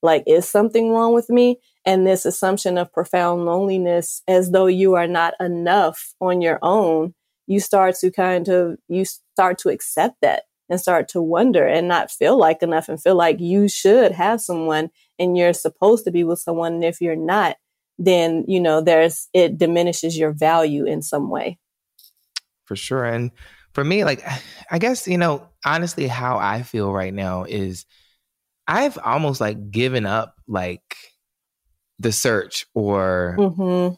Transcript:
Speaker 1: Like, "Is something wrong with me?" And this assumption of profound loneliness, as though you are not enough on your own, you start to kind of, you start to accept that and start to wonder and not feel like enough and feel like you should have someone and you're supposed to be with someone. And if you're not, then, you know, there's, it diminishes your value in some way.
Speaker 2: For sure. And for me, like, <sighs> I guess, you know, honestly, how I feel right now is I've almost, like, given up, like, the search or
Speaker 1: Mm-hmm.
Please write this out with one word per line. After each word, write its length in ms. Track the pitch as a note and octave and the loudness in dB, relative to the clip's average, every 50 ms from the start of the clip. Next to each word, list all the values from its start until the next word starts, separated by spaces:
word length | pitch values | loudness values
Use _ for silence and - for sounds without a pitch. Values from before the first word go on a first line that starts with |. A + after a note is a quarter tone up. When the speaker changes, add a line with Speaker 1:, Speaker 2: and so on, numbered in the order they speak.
| - | 4
Speaker 1:
Like, 200 | E3 D#3+ D3 - | 4 2 2 4
"Is 220 | - D#3 E3+ F3+ - | 4 4 4 2 2
something 440 | - G#3 G#3 A3+ A3 A3+ A3+ A3+ A3+ | 2 2 2 2 2 0 0 2 2
wrong 200 | A3+ A#3 A#3 A#3 | 2 2 2 2
with 160 | A#3 A#3 - | 2 2 2
me?" 300 | A#3+ B3 B3 B3 B3 B3 _ _ _ _ _ | 2 4 4 4 2 -2 _ _ _ _ _
And 220 | F#3 F#3+ F#3+ F#3 | 0 2 4 4
this 180 | F#3+ F#3+ F#3 - | 2 2 2 0
assumption 540 | - F3+ - - F#3+ F#3+ G3+ - F#3+ F3+ F3+ | -4 -4 -2 -2 -2 -2 0 -2 -2 -2 -2
of 140 | F3 F3 _ | -4 -4 _
profound 520 | - F3 - - F#3 F3 F3 F3 F3 F3 | -6 -4 -2 0 0 0 0 0 -2 -2
loneliness, 760 | E3+ E3+ F3+ G3 G3 F#3+ F#3+ F3+ F3 F3 F3 E3+ - - - _ - | -2 -2 0 0 0 -2 -2 0 0 0 -2 -2 -4 -10 -10 _ 2
as 220 | F#3+ F3+ F#3 F3+ F3 | 2 2 2 4 2
though 140 | F#3+ F#3+ | 4 4
you 280 | F#3 F#3 F#3 F#3+ F#3+ F#3 | 4 4 4 4 4 4
are 140 | F3 E3+ E3+ | 2 2 0
not 260 | F3 E3+ E3+ E3+ - - | 0 0 0 0 -2 -4
enough 760 | F#3+ F3+ F3 E3+ E3+ E3+ F3+ G#3 F#3 D#3+ D#3+ - - - - _ | -4 -4 -4 -2 0 2 2 2 2 0 -2 -6 -18 -18 -12 _
on 200 | F#3+ F#3 F3+ F3+ | -2 -2 0 0
your 180 | F3 E3+ D#3 - - | 0 0 0 0 0
own, 520 | E3 F#3+ A3 G#3 E3+ D#3+ D#3+ D#3+ F3 E3+ _ _ _ _ _ _ | 2 2 2 2 2 0 0 -2 -4 -8 _ _ _ _ _ _
you 120 | - G3 G3+ | -2 -2 -2
start 380 | G3 - - G3 F#3+ F#3 F#3 | 0 2 2 4 4 4 2
to 140 | - - F#3 | 0 -2 -2
kind 380 | F#3 - F#3 F#3 F#3 F3+ E3+ G3 | 0 0 -2 0 0 -2 0 0
of, 280 | F#3 F3+ F3+ E3+ D#3+ - _ _ | 2 2 2 0 -4 -10 _ _
you 160 | E3+ F#3 F#3+ | -4 -4 -4
start 540 | - - - _ _ _ - F#3+ F#3 F3+ - | -4 -6 -16 _ _ _ 0 0 0 0 -2
to 120 | - F#3 | -2 -4
accept 500 | E3 G#3+ - - - - E3 A#3+ - _ | -4 -4 -8 -8 -2 0 0 -2 0 _
that 240 | - - C#2+ - - _ _ _ _ _ | 0 0 0 -2 -6 _ _ _ _ _
and 100 | F3 F3+ | -6 -4
start 280 | - - F3+ E3 - - | -2 0 0 0 0 -2
to 140 | - F#3 E3+ | -4 -4 -2
wonder 440 | D#3+ E3+ E3+ A3 C4 G#3+ F3 C#3+ | 0 0 2 2 4 4 4 4
and 220 | D3 - D#3+ F3 F3 | 4 2 0 0 0
not 220 | F3 E3+ - - | 0 -2 -2 -4
feel 260 | - - - D3+ A#3+ C#4 | -4 -2 2 2 4 4
like 240 | F#3 D#3+ E3 - - | 4 4 2 2 -2
enough 260 | E3+ E3+ D#3 E3 - | -2 -2 -2 -4 -4
and 140 | - D#3 - | -12 -2 0
feel 140 | F3+ F#3+ | 2 2
like 240 | F3+ E3+ E3 D#3 - | 4 4 2 0 0
you 260 | F3 E3+ F#3 G3+ G3+ G3+ | -2 0 2 2 2 2
should 440 | - - - G3 G#3 B3+ B3 G3+ F#3+ | 0 0 2 4 6 6 6 4 2
have 280 | E3 F3 G3+ A3+ A3+ | 0 -2 -2 0 -2
someone 500 | - - F3+ E3 D#3+ D#3+ D#3 D#3 D#3+ E3 _ _ _ _ _ _ | -4 -6 -6 -4 -2 -2 -2 -2 -2 -4 _ _ _ _ _ _
and 180 | F3+ F3+ F3 | -2 0 2
you're 180 | F3+ F3 F3 E3+ | 2 2 2 0
supposed 500 | F3 - D#3+ - _ F#3 G3+ A#3 A3+ - | 0 -4 -6 -4 _ 4 4 4 4 2
to 60 | F#3+ | -2
be 120 | E3+ F3 F3 | -2 0 0
with 160 | E3 E3+ F3 | 0 -2 -4
someone. 360 | - - E3+ E3 E3 E3 E3+ | -4 -6 -4 -4 -4 -4 -4
And 100 | E3+ E3+ | -2 -2
if 160 | E3 E3+ - | -2 -2 -2
you're 160 | F3 E3+ D#3+ | -4 -4 -4
not, 400 | D#3+ D#3+ D#3+ F#3 G#3+ G3 E3 - _ _ _ _ _ _ _ _ - | -4 -2 -2 0 0 0 -2 -4 _ _ _ _ _ _ _ _ -2
then, 460 | F3 F#3+ F3+ F3 E3+ E3 E3 E3 - | 2 2 4 4 2 2 0 -2 -2
you 140 | - F#3+ F#3 | -2 -2 0
know, 200 | F3 E3 D#3 D#3 D#3+ | 2 2 2 2 4
there's, 460 | F3 E3 D#3+ D#3+ E3 D#3+ - - _ _ | 4 4 4 4 4 0 -4 -14 _ _
it 240 | F#3 F3+ E3 - D#3 | 4 4 4 2 0
diminishes 580 | F3+ E3 E3+ E3+ F3 F3 E3+ - - E3 E3 | 0 2 2 2 0 0 -2 -4 -6 -6 -2
your 140 | D#3 D#3+ D#3 | -2 -2 -2
value 540 | D3+ D3+ D#3 D#3 E3 E3 D#3+ D3+ D3 C#3+ - | 0 0 2 2 4 4 2 2 0 -2 -2
in 160 | - D#3 D#3+ D3+ | -4 -4 -6 -6
some 260 | - - D3 C#3+ - | -6 -6 -4 -4 -4
way. 280 | - - - - F3+ _ _ _ _ _ _ _ _ _ _ _ _ _ _ _ _ - _ _ _ _ _ | -6 -6 -6 -8 -10 _ _ _ _ _ _ _ _ _ _ _ _ _ _ _ _ -18 _ _ _ _ _
Speaker 2:
For 100 | _ G2+ | _ -12
sure. 280 | G2 - - B2+ C3 B2 | -10 -8 -6 -4 -4 -2
And 260 | A#2+ A#2 A#2 A#2+ B2 _ _ - - _ _ _ _ _ | -2 -4 -4 -6 -6 _ _ -20 -20 _ _ _ _ _
for 100 | - C#3+ | -4 -2
me, 220 | D3+ F#3 G#3 G3 | -2 0 0 0
like, 180 | D3+ C#3 - - - C#3 B2+ - - | -2 -2 -4 -6 -12 -12 -12 -12 -18
<sighs> 220 | - - - - | -20 -20 -12 -6
I 80 | E3+ E3+ | -4 -2
guess, 300 | F#3+ A#3 C4 - - - | 0 0 -2 -4 -4 -2
you 100 | F3+ F3 | 0 0
know, 300 | F3 E3+ D3 C3+ - _ _ _ - | 2 0 0 -2 -6 _ _ _ -4
honestly, 420 | C#3 D3+ E3 F3 E3+ - - C#3+ | -2 -2 -2 -4 -6 -6 -4 -4
how 300 | B2+ A#2+ B2 B2 B2 B2+ G#2 | -4 -4 -4 -4 -4 -2 -2
I 240 | G2+ G2 G#2 A#2 B2 | -2 -2 -4 -4 -8
feel 300 | - - A2+ G#2 G2 G2 | -6 -6 -4 -4 -2 -2
right 220 | G2 F#2+ F#2+ F#2+ | -4 -6 -6 -6
now 300 | G2 G2 F#2 F#2 F#2 F#2 | -6 -6 -6 -6 -6 -8
is 420 | - - G#2 G2 F#2 F#2 F2 - _ _ _ _ _ _ _ _ _ _ _ _ _ _ _ _ | -6 -6 -6 -6 -6 -8 -10 -16 _ _ _ _ _ _ _ _ _ _ _ _ _ _ _ _
I've 320 | - D#3+ G#3+ C4+ D4 - - - | -4 -2 0 0 -2 -4 -4 -4
almost, 380 | A2+ A#2 D3+ E3 D3 C3+ B2+ | -2 -2 0 0 -2 -2 -2
like, 300 | A#2 G#2 G#2+ G#2+ G#2 G#2 | -4 -4 -4 -6 -12 -6
given 340 | G2 A2 B2 C3 B2+ B2 G#2+ | -2 -2 -2 0 0 -2 -2
up, 300 | G2 G#2 A2 A2 - _ _ _ | -2 -2 -4 -4 -6 _ _ _
like, 480 | - G#2+ F#2+ F#2 F2+ F2+ F2 _ _ - - - _ _ _ _ _ _ _ _ _ _ _ _ _ _ _ _ _ _ _ | -8 -6 -6 -4 -6 -10 -12 _ _ -20 -20 -20 _ _ _ _ _ _ _ _ _ _ _ _ _ _ _ _ _ _ _
the 140 | - A#2 G#2 | -4 -4 -2
search 540 | - - B2+ A2+ G2+ F#2 - - - - _ _ | 0 0 0 0 0 -2 -4 -8 -12 -12 _ _
or 600 | A2+ G#2+ G2+ G2+ G2 F#2+ F#2+ F#2 F2+ F2+ F2 F2 F#2+ | -4 -2 0 0 0 0 0 0 0 -2 -2 0 0
Speaker 1:
Mm-hmm. 560 | G3+ F#3+ E3 F3 F#3+ F3+ F3+ F3+ F3+ F3+ F3+ | 0 0 0 -2 -4 -2 0 0 -2 -2 -4